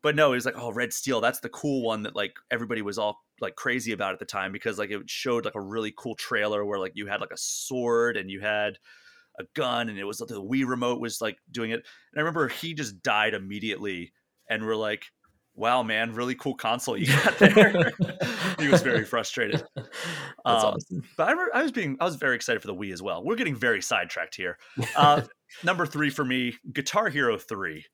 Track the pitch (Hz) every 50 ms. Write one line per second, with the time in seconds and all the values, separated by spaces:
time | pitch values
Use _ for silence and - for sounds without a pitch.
0 | - 151 147 147 156 143 127 123 120 123 117 117 120 120 101 117 123 113 - -
1 | - 135 127 113 107 120 127 - - 117 - - - 147 139 135 120 113 110 107
2 | 104 104 - 104 101 98 _ - _ _ 127 117 117 104 120 113 104 101 101 113
3 | 107 104 104 - _ _ _ _ 123 95 - - - 135 123 127 113 117 110 95
4 | 101 95 92 - 104 - - 101 95 95 95 101 - 117 104 92 104 95 104 101
5 | 92 - - - - 131 120 117 104 107 - 107 98 95 104 113 110 107 107 -
6 | - 120 110 - - - 120 107 104 107 107 104 104 101 107 98 95 95 - 101
7 | 101 98 101 101 98 - - - - - - - - - 135 127 120 117 117 117
8 | 117 120 113 107 95 95 95 95 101 107 107 104 104 104 98 - _ - - -
9 | _ - - - _ _ _ - - _ _ - 139 123 123 117 120 113 107 95
10 | 98 101 110 - 117 117 117 101 98 101 127 135 135 123 127 123 127 123 123 123
11 | 120 117 107 - 113 110 104 _ _ _ - 120 113 110 113 117 - - - -
12 | _ _ - 147 151 165 156 165 147 123 - - - 165 165 147 147 113 101 90
13 | _ 131 107 107 107 110 107 101 95 95 101 104 107 110 101 87 101 101 95 87
14 | 87 - _ _ _ _ _ _ _ - 113 107 110 110 113 107 110 104 107 107
15 | - - _ _ _ _ _ _ _ _ _ - 104 113 123 127 120 110 110 110
16 | 113 117 110 113 123 127 127 - - 139 131 - - 110 117 - - - 120 -
17 | - 127 139 139 - - - - 208 - - 214 220 208 - 180 165 - - -
18 | 175 - - - - 240 240 - 165 185 180 - 156 143 139 - 135 131 120 113
19 | 107 - - 117 110 - - - 113 104 104 - - - _ 139 117 - - -
20 | - 175 165 147 143 - - - - 127 117 113 110 107 - - - _ 180 170
21 | - - - - 156 196 294 349 370 - - 240 311 302 - 247 190 143 135 131
22 | 165 180 160 117 - 135 123 117 - - 123 107 - 104 98 90 104 98 92 82
23 | 92 101 85 85 98 151 226 233 254 170 139 113 113 123 113 98 - - 117 98
24 | 90 85 - 90 82 - - - 90 90 87 _ - - - - 120 117 - -
25 | 147 147 147 147 120 - - _ _ _ - - - 170 185 175 175 143 - 147
26 | 151 147 135 - 147 127 127 127 123 123 120 - _ - 120 143 135 - - 208
27 | 226 208 131 147 135 120 110 98 - - 110 98 95 85 78 76 - -